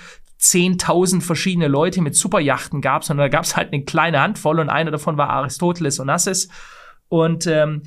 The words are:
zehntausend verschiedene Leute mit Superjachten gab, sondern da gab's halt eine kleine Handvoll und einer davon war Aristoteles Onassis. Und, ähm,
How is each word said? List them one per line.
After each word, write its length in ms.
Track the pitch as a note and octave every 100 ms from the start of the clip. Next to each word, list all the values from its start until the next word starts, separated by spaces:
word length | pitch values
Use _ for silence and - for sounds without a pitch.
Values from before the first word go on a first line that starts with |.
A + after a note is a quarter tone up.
| - - - -
zehntausend 840 | - F3+ F3+ F3+ - E3+ F#3 F#3
verschiedene 440 | F3 D#3 F#3+ F3 D3+
Leute 340 | C#3 E3+ F#3
mit 140 | D3+ C#3
Superjachten 680 | F#3+ G3+ D3 B2+ - C#3+
gab, 220 | C3+ C#3+
sondern 220 | - C#3+ C#3+
da 120 | D#3+
gab's 180 | E3+ -
halt 160 | -
eine 120 | D3
kleine 360 | C#3 E3 D#3+ D3
Handvoll 400 | D#3+ G#3+ D3+ D#3
und 100 | D3+
einer 200 | D3 D#3+
davon 260 | D3+ - D3
war 140 | D3
Aristoteles 720 | B2+ C#3 - F3 F3 D3+ C#3
Onassis. 500 | C#3 E3 G3 F#3 - - - - - - _
Und, 380 | E3+ D#3+ E3 E3+
ähm, 380 | D#3 D3+ D3+